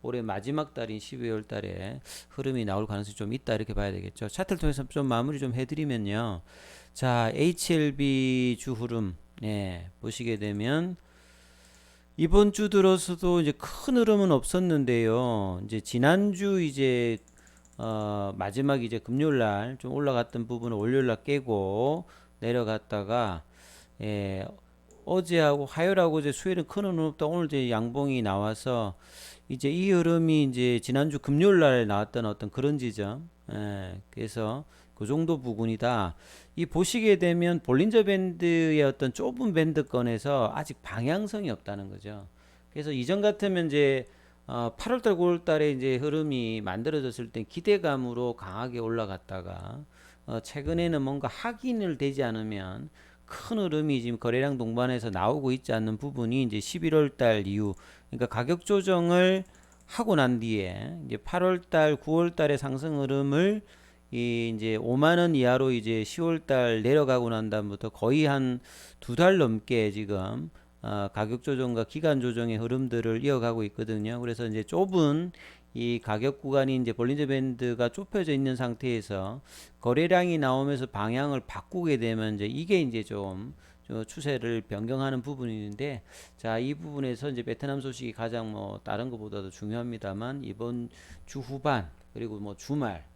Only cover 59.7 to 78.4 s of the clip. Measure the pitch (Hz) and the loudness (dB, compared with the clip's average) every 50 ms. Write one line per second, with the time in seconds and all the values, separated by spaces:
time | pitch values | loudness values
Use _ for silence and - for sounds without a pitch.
59.7 | - - - - - - 240 220 196 156 135 123 123 117 113 113 110 104 95 90 | -20 -20 -20 -10 -6 -4 0 2 4 4 6 4 2 0 0 0 0 0 -2 -2
60.7 | 90 98 107 135 165 170 147 131 117 - - - - 180 180 185 185 180 175 _ | -6 -8 -8 -10 -10 -12 -8 -8 -8 -8 -8 -4 -2 2 2 2 2 0 -2 _
61.7 | - 160 156 156 147 135 - - 156 165 170 175 170 - 160 147 143 135 139 135 | 2 4 4 4 4 0 0 0 2 2 2 2 2 0 2 2 2 0 0 -4
62.7 | 131 131 143 160 151 143 139 131 135 139 139 139 139 151 180 196 214 214 - - | -6 -4 -4 -2 -2 0 0 0 2 0 2 2 4 4 4 4 2 0 -4 -12
63.7 | - - - - _ _ _ _ - 120 120 120 117 117 117 117 113 107 107 113 | -20 -20 -20 -20 _ _ _ _ -4 -2 -2 0 0 0 0 -2 -2 -2 0 0
64.7 | 110 107 - 117 123 135 147 160 175 175 175 170 160 135 127 123 127 131 135 131 | 0 0 0 0 2 4 6 6 6 6 4 4 4 4 6 6 6 4 4 2
65.7 | 127 120 107 110 113 110 107 - - - 170 165 165 160 - - 135 127 123 120 | 2 0 0 0 0 0 0 -2 -4 -2 0 0 0 -2 0 0 2 2 4 4
66.7 | 113 110 104 120 139 151 147 131 131 127 120 117 113 110 110 107 104 107 104 104 | 2 2 2 4 4 4 4 4 2 2 2 0 -2 -2 -2 -2 -2 -2 -2 -4
67.7 | 101 101 - 110 - - - 113 135 156 156 143 139 139 131 127 123 123 - - | -6 -6 -8 -10 -6 0 2 2 4 4 4 4 2 2 0 0 -2 -4 -6 -14
68.7 | - - - - - - - - 120 135 170 185 196 185 151 120 113 107 - - | -20 -20 -20 -20 -20 -16 -8 -6 0 4 6 6 6 6 4 2 2 -2 -2 0
69.7 | 127 117 110 107 98 107 107 98 104 95 92 98 110 123 156 165 - - - _ | 0 2 2 2 0 -4 -4 -2 -2 -2 -2 -4 -6 -6 -8 -10 -12 -18 -20 _
70.7 | _ _ - 110 104 104 101 98 - 104 107 107 117 120 - - 139 127 131 123 | _ _ -8 -6 -4 -4 -4 -4 -4 -4 -4 -4 -4 -6 -4 -4 -2 -2 -2 -2
71.7 | 120 113 113 - - 151 156 160 151 135 123 123 117 117 117 117 113 107 113 117 | -2 -2 -4 -4 -6 -2 0 2 2 2 0 -2 -2 -2 -2 -2 -2 -2 -2 -2
72.7 | 123 131 135 123 120 117 113 113 113 113 131 143 139 127 113 117 113 113 107 101 | -2 -2 -2 -2 -2 -2 0 0 -2 0 0 0 0 2 0 -2 -2 -2 -4 -4
73.7 | - - 117 110 113 107 104 110 120 120 120 120 117 113 120 113 107 110 107 - | -4 -6 -6 -4 -4 -4 -4 -4 -6 -6 -6 -6 -6 -4 -4 -4 -4 -4 -6 -2
74.7 | - 170 190 190 185 180 160 147 147 156 175 180 - - - - - - _ _ | 0 0 0 2 2 4 4 4 4 0 -2 -4 -10 -14 -20 -20 -20 -20 _ _
75.7 | _ 120 120 120 120 113 - - 107 107 117 135 139 - - 135 131 139 135 131 | _ -4 -2 -2 -2 -2 -2 -4 -4 0 0 -2 -4 -4 -6 0 2 2 2 2
76.7 | 131 127 127 117 110 - 117 120 139 147 151 131 135 135 131 131 123 117 127 123 | 2 0 0 -2 0 0 0 0 0 0 0 0 0 0 0 -2 -2 -2 -2 -2
77.7 | 120 113 120 120 - - 202 - - 208 180 156 147 135 | 0 0 0 -2 -2 -6 -12 -4 -2 -2 0 0 0 0